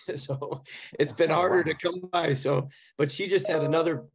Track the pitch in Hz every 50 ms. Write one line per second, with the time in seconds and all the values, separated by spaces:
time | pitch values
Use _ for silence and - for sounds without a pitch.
0 | - - - 135 - - 135 135 143 - - - - - - - - - - -
1 | 147 139 - - 165 151 156 170 180 190 190 180 160 160 156 - - 170 180 180
2 | 180 180 - 175 160 151 139 135 - 139 143 139 135 - - - - _ _ -
3 | 147 139 - - 196 180 196 180 139 160 160 156 143 143 156 165 160 170 156 131
4 | - -